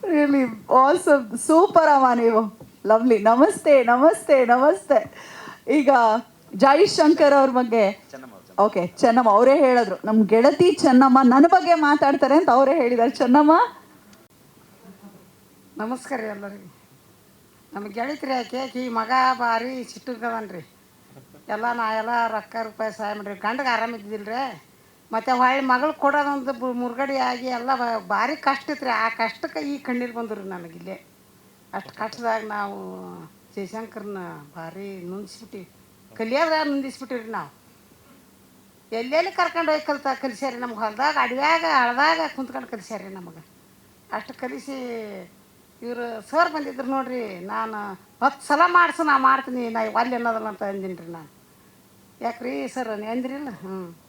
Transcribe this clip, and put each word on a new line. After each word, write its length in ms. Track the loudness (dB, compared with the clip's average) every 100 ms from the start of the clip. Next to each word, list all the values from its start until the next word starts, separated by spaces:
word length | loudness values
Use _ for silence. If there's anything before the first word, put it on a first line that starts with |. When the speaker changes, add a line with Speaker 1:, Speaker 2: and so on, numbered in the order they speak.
Speaker 1:
Really 440 | 0 0 2 2 0 -4 2
awesome, 680 | 4 6 4 4 2 2 -10
ಸೂಪರ್ 520 | 2 4 6 6 6
ಅಮ್ಮ 300 | 4 4 4
ನೀವು, 400 | 2 2 0 -8 -20 _ 2
ಲವ್ಲಿ. 320 | 4 4 4
ನಮಸ್ತೆ, 640 | 4 4 4 2 4 4
ನಮಸ್ತೆ, 600 | 6 4 4 2 2 2 4
ನಮಸ್ತೆ. 880 | 4 4 2 2 0 0 -16 -20 -20 -20 -18 -2
ಈಗ 220 | 0 4 4 4 2 -4 _ _ 2
ಜೈಶಂಕರ್ 800 | 4 6 4 4 4 6 6
ಅವ್ರ 180 | 6 4
ಬಗ್ಗೆ, 520 | 2 0 2 0 -2 -14
Speaker 2:
ಚೆನ್ನಮ್ಮ, 520 | -20 -20 -20 _ 0
Speaker 1:
ಓಕೆ, 240 | 0 0 -6
ಚೆನ್ನಮ್ಮ 420 | 0 2 4 4
ಅವರೇ 280 | 6 6 6
ಹೇಳಿದ್ರು, 380 | 4 4 0 -4 0
"ನಮ್ಮ 200 | 2 4
ಗೆಳತಿ 460 | 6 4 6 4
ಚೆನ್ನಮ್ಮ 480 | 4 4 6 8 8
ನನ್ನ 220 | 6 8 8
ಬಗ್ಗೆ 260 | 6 4
ಮಾತಾಡ್ತಾರೆ" 600 | 4 4 4 4 2 4 4
ಅಂತ 140 | 6
ಅವರೇ 260 | 4 4 4
ಹೇಳಿದ್ದಾರೆ. 340 | 2 2 0
ಚೆನ್ನಮ್ಮ, 420 | 0 4 6 6 6 4 -4 -20 -20 _ -20 _ _ _ _ _ _ -20 -20 -20 -20 -20 _ _ _ _ -12
Speaker 3:
ನಮಸ್ಕಾರ 420 | -8 -8 -8 -10
ರೀ 80 | -8
ಎಲ್ಲರಿಗೂ. 460 | -12 -14 -16 -20 _ _ _ _ _ _ _ _ _ _
ನಮ್ಮ 140 | -14 -12
ಗೆಳತಿರಿ 460 | -10 -8 -8 -6
ಆಕೆ, 300 | -6 -6 -8
ಆಕೆ 220 | -8 -8 -8
ಈ 40 |
ಮಗ 220 | -6 -2 0 2 0
ಭಾರಿ 440 | -2 -2 -4 -10
ಸಿಟ್ಟುಗದನ್ರಿ. 880 | -12 -16 -12 -10 -8 -8 -10 -16 -18 _ _ _ _ -20 -20 -20 -10
ಎಲ್ಲ 160 | -6 -4
ನಾ 240 | -4 -4 -4
ಎಲ್ಲ 120 | -4 -2 -2
ರೊಕ್ಕ 280 | -4 -8 -10
ರೂಪಾಯಿ 340 | -10 -8 -10 -8
ಸಹಾಯ 160 | -10
ಮಾಡ್ರಿ, 200 | -8 -10
ಗಂಡಗೆ 340 | -8 -6 -4 -4
ಆರಾಮಿದ್ದಿಲ್ರಿ. 960 | -2 -4 -8 -12 -12 -10 -8 -8 -10 _ _ _ _ _
ಮತ್ತು 260 | -6 -2 2
ಹೊಳ್ಳಿ 240 | 2 2
ಮಗಳು 320 | 0 0 0
ಕೊಡೋದೊಂದು 600 | 0 0 0 -2 -4 -6
ಬು-, 200 | -6 -6
ಮುರುಗಡೆ 440 | -6 -6 -6 -6 -2
ಆಗಿ 280 | -4 -4 -6
ಎಲ್ಲ 300 | -6 -4 -2
ಬ-, 320 | -2 -4 -4
ಭಾರಿ 280 | -2 -2 -2
ಕಷ್ಟ 340 | -2 -2 -4
ಇತ್ತು 160 | -8 -4
ರೀ. 60 |
ಆ 180 | -2 -2
ಕಷ್ಟಕ್ಕೆ 500 | -2 -6 -6 -10 -8
ಈ 180 | -8 -8
ಕಣ್ಣೀರು 360 | -6 -6 -6
ಬಂದ್ರಿ 300 | -8 -10 -10
ನನಗಿಲ್ಲೇ. 640 | -12 -14 -16 -18 -16 -18 _ _ _ _ _ _ _
ಅಷ್ಟು 200 | -14 -14
ಕಷ್ಟದಾಗ 540 | -12 -12 -8 -4 -4 -6
ನಾವು 640 | -8 -8 -10 -14 -14 -16 -16 -20 _ _ -12
ಜಯಶಂಕರ್ನ 640 | -10 -10 -14 -14 -12 -12 -12 -16 -18 -16
ಭಾರಿ 500 | -16 -14 -16 -14 -14
ನೊಂದಿಸ್ಬಿಟ್ಟಿವಿ, 640 | -14 -14 -20 -20 -20 -20 _ _ _ _ -10
ಕಲಿಯೋದ್ರಾಗ 520 | -4 -2 0 0 -2
ನೊಂದಿಸ್ಬಿಟ್ಟಿವಿ 540 | -4 -6 -12 -12 -12
ರೀ 80 | -10
ನಾವು. 320 | -12 -12 _ _ _ _ _ _ _ _ _ _ _ _ _ _
ಎಲ್ಲೆಲ್ಲಿ 400 | -10 -4 -2 -2
ಕರ್ಕೊಂಡು 400 | -2 -2 -2 -2
ಹೋಗಿ 140 | -2 -2
ಕಲ್ತ-, 360 | -6 -4 -6
ಕಲಿಸ್ಯಾರಿ 360 | -6 -6 -8 -8
ನಮ್ಗೆ. 180 | -10 -6
ಹೊಲ್ದಾಗ, 420 | -8 -2 -2 0
ಅಡವ್ಯಾಗ, 440 | -2 -2 0 0 0 0
ಹಳ್ದಾಗ 380 | 0 2 2 2 -4 -6
ಕುಂತ್ಕೊಂಡು 320 | -10 -10 -12
ಕಲಿಸ್ಯಾರಿ 360 | -14 -12 -14
ನಮಗೆ. 420 | -14 -16 -18 -20 -20 _ _ _ _ _ _
ಅಷ್ಟು 200 | -12 -12
ಕಲಿಸಿ 440 | -12 -12 -12 -12 -12 -10 -12 -12 -14 -18 _ _ _ _ _
ಇವ್ರು 480 | -14 -10 -10 -12 -6
ಸರ್ 240 | 0 0
ಬಂದಿದ್ರು 340 | -2 -10 -10 -6
ನೋಡ್ರಿ. 520 | -4 -4 -8 -10 -12
ನಾನು 600 | -10 -8 -8 -8 -12 -14 _ _ -2
ಹತ್ತು 220 | -2 -2
ಸಲ 140 | 2 4
ಮಾಡ್ಸು, 380 | 4 4 2
ನಾ 140 | 0 2
ಮಾಡ್ತೀನಿ, 520 | 2 2 -2 -8 -6
ನಾ 100 | -4
ಒಲ್ಲೆ 360 | -4 -2 -2 -2
ಅನ್ನೋದಲ್ಲ 320 | -2 -4 -6
ಅಂತ 160 | -8
ಅಂದಿನ್ರಿ 440 | -8 -8 -10 -12 -14
ನಾನು. 220 | -16 -18 _ _ _ _ _ _ _ _ _
ಯಾಕ್ರಿ 460 | -10 -8 -10 -8 -8
ಸರ್, 320 | -8 -8 -8
ನೀ 80 | -8
ಅಂದ್ರಿಲ್ಲ? 420 | -6 -6 -10 -12
ಹ್ಞೂ. 480 | -14 -12 -12 -12 -18